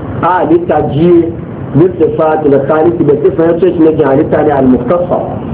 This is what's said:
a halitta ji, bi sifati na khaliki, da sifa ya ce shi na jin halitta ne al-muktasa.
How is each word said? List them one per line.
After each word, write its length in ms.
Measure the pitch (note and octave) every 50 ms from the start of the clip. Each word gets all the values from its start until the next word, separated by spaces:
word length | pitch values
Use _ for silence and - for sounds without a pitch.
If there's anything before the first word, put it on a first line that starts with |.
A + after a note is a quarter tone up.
| - - - - E3
a 40 |
halitta 540 | E3+ F#3 F3+ - D3+ E3+ F3 E3+ - D#3+ D3+ C#3+ C3 C3+
ji, 320 | C#3+ E3+ F3 E3+ E3+ E3 - - - - - - - - - C3+
bi 100 | C#3 F3 F#3 - E3
sifati 500 | D#3 C#3+ - D#3 D#3+ D#3 D#3 - D3+ C#3
na 100 | C#3 C3+
khaliki, 440 | C3+ - D#3 D#3 E3+ F3 E3 - D#3
da 100 | C#3+ C#3 - -
sifa 200 | F#3 E3 E3 E3
ya 100 | E3 E3+ E3+
ce 140 | F#3+ F3 -
shi 60 | -
na 120 | D#3 D#3+
jin 140 | C#3+ - D3
halitta 340 | C3+ C3+ D3 - - - D3+ D3+
ne 80 | D3+
al-muktasa. 680 | C#3+ C3+ C3 B2+ B2 A#2 - B2+ C3 C3 C3 - B2 - - - - - - -